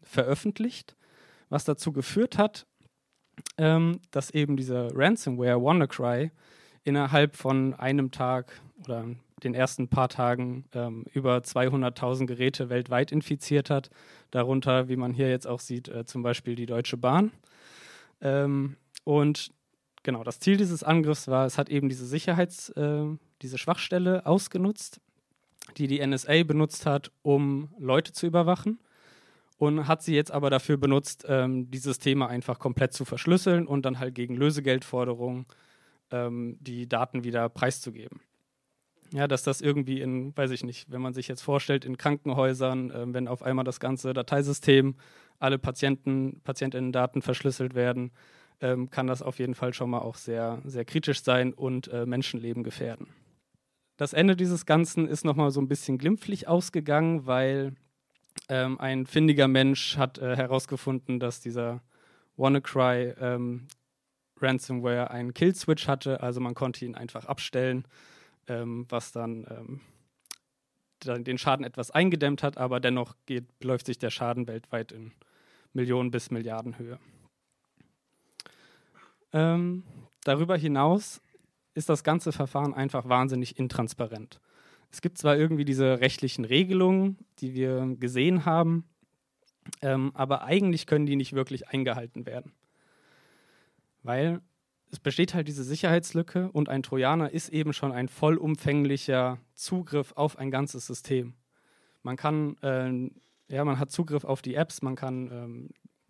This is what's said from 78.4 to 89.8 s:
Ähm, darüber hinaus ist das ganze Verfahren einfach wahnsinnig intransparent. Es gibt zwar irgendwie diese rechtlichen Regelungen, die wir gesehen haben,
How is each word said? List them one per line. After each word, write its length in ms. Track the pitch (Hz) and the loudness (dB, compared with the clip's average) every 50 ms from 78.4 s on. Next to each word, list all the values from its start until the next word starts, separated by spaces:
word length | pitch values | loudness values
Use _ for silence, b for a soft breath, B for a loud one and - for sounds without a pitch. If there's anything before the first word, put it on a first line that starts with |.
| b b b b b b b b b b b b b b b b b _ | b b b b b b b b b b b b b b b b b _
Ähm, 520 | - 156 160 165 170 175 175 175 180 185 - B B B B B _ - - | 2 2 4 4 4 2 2 0 -2 -6 -10 B B B B B _ -4 0
darüber 340 | 143 135 147 165 175 185 | 2 2 2 2 2 2
hinaus 640 | 156 151 151 143 135 143 160 185 208 - - - - _ _ _ _ _ _ _ _ _ _ - | 2 2 2 2 4 6 6 6 4 2 -4 -14 -18 _ _ _ _ _ _ _ _ _ _ -10
ist 120 | 160 - | -6 0
das 160 | - 156 - - | 0 0 2 2
ganze 300 | 151 160 165 - 165 - | 2 0 2 0 -4 -2
Verfahren 400 | - 139 127 - 139 147 143 - | -2 -4 -2 -2 -2 -2 -2 -2
einfach 340 | 135 135 135 - 127 120 | -2 -4 -2 -2 -4 0
wahnsinnig 500 | 127 127 127 131 135 131 123 123 - - | 2 2 4 2 2 0 -2 -4 -6 -6
intransparent. 840 | - 127 123 - - 113 - - - 120 110 113 110 110 - - _ b b b b b b b b b b | -6 -6 -4 -2 -4 -4 -4 -4 -6 -8 -8 -8 -12 -16 -18 -20 _ b b b b b b b b b b
Es 100 | - - | -14 -8
gibt 180 | - 175 180 | -8 -8 -6
zwar 200 | - - 147 143 | 0 2 4 4
irgendwie 260 | 151 156 160 160 147 139 | 4 4 2 2 0 0
diese 380 | 139 131 131 135 131 131 120 | 0 2 2 4 4 4 4
rechtlichen 420 | 127 131 - - 139 123 - - 113 | 4 2 2 0 -4 -4 -4 -4 -2
Regelungen, 760 | 113 127 160 190 185 190 185 185 185 190 190 190 196 190 - - _ _ - | 2 4 4 4 4 4 4 6 6 6 4 2 0 -2 -4 -14 _ _ -10
die 140 | 135 127 127 | -8 -6 -2
wir 420 | 127 131 131 131 127 131 131 127 | -2 0 0 0 0 -2 -2 -4
gesehen 460 | 120 127 123 127 127 139 175 185 165 147 | -4 -4 -2 0 2 4 4 4 4 4
haben, 400 | 175 160 170 165 165 170 165 - _ _ _ _ _ _ _ _ _ _ _ _ _ _ _ - - - - | 4 4 4 4 4 2 0 -2 _ _ _ _ _ _ _ _ _ _ _ _ _ _ _ -18 -18 -12 -6